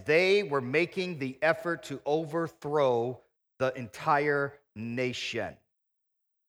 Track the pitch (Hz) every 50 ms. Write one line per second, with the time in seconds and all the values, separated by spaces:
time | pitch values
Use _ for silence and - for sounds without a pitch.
0 | 92 147 151 170 185 190 196 208 202 151 143 139 120 120 139 160 175 165 - 190
1 | 180 180 175 139 139 127 131 - 151 160 160 160 - 170 170 165 - - 143 123
2 | - 139 147 160 165 147 151 170 165 156 - _ - 147 151 151 139 127 120 117
3 | 117 127 123 - _ _ _ _ _ _ _ - 131 131 - 131 120 104 - -
4 | - 156 147 143 147 147 143 143 143 135 - - _ _ - 104 113 117 120 127
5 | 127 127 120 - - - 117 113 98 82 - - _ _ _ _ _ _ _ _
6 | _ _ _ _ _ _ _ _ _